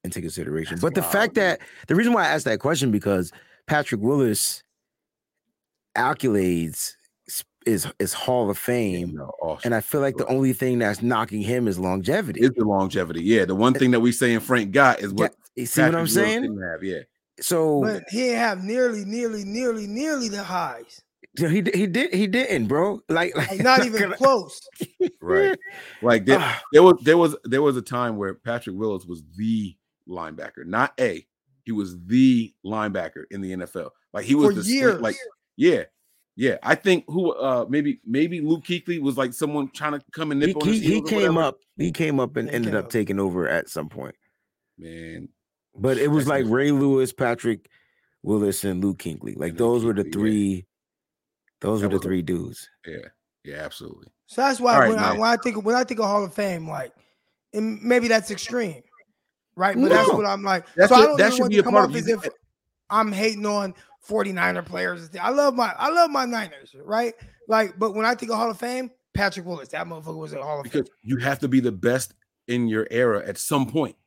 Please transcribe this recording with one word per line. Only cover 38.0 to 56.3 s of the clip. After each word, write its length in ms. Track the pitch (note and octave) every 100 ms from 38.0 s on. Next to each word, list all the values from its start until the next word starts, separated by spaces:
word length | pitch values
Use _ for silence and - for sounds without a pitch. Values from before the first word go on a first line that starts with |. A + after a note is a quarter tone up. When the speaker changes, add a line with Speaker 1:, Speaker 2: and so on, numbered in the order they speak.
| A2
Speaker 2:
maybe 360 | C3 E3 F3
Luke 220 | D3+ E3
Kuechly 360 | - F3 - E3+
was, 160 | C#3 B2+
like, 160 | B2+
someone 360 | A#2 D3+ D3 C3+
trying 180 | - D#3
to 80 | D3 _
come 200 | - D#3
and 80 | C#3
nip 100 | D3+
Speaker 1:
He, 40 | E3
Speaker 2:
on 120 | D#3
his 120 | A3
Speaker 1:
he, 20 |
he 80 | D#3+ G#3+
Speaker 2:
heels 100 | -
or 40 |
Speaker 1:
came 260 | G#3+ F#3+ E3
Speaker 2:
whatever. 60 |
Speaker 1:
up, 140 | D3 - _ -
he 140 | E3+
came 280 | D#3 D#3 C#3
up 160 | B2 -
and 140 | A2+
Speaker 3:
He 60 | A#2+
Speaker 1:
ended 160 | A2+
Speaker 3:
came 80 | G#2
Speaker 1:
up 60 | G2
Speaker 3:
up. 60 |
Speaker 1:
taking 280 | A2+ G2 G2
over 280 | G2 F2+ D#2+
at 220 | E2 -
some 200 | - D#2
point. 260 | - C2+ - _ _ _ _ _ _
Speaker 2:
Man, 520 | E2 E2 E2 E2 - _ _ _ _ -
Speaker 1:
But 220 | A#2 B2+
it 100 | D3
was 160 | D3+ C3+
Speaker 2:
that's 40 |
Speaker 1:
like 140 | C#3 A#2
Speaker 2:
nuts. 80 |
Speaker 1:
Ray 180 | B2 C#3+
Lewis, 420 | C#3 C#3 C3+ B2+
Patrick 560 | - B2 A#2+ A#2+ G#2+ _ _ _ _ _ _
Willis, 400 | - G#2+ G2+ F#2+
and 200 | G2+ F2+
Luke 140 | G2 F#2
Kuechly. 400 | F2 D#2 A1 G1+
Like, 140 | E2
Speaker 2:
And 60 | E2
then 80 | A#2
Speaker 1:
those 160 | A#2+ A#2
were 80 |
the 100 | G2+
Speaker 2:
Kuechly, 40 | G2
yeah. 40 | G2+
Speaker 1:
three, 460 | A2 G#2+ G2+ F#2 F#2 _ _ _ _ _ _ _ _ _
those 220 | F#2+ G#2+
Speaker 2:
That 60 | G2+
Speaker 1:
were 20 |
the 60 | F#2+
Speaker 2:
was 80 | F2+
a 20 |
Speaker 1:
three 140 | F#2
dudes. 460 | E2 F2 - - - _ -
Speaker 2:
Yeah, 100 | D#2 - _ _ _
yeah, 120 | D3 C#3+
absolutely. 500 | D3+ - - - - _ _
Speaker 3:
So 160 | -
that's 180 | C4+ B3+
why 120 | A#3+ A#3
Speaker 2:
All 40 |
right, 100 | A3+
Speaker 3:
when 100 | A3
I, 100 | G#3+
Speaker 2:
man. 80 | G#3
Speaker 3:
when 100 | A3+
I 60 | A#3
think, 260 | B3 G#3+ G3+
when 100 | B3
I 80 |
think 160 | B3+ A3+
of 60 | G#3
Hall 160 | G#3
of 100 | F#3+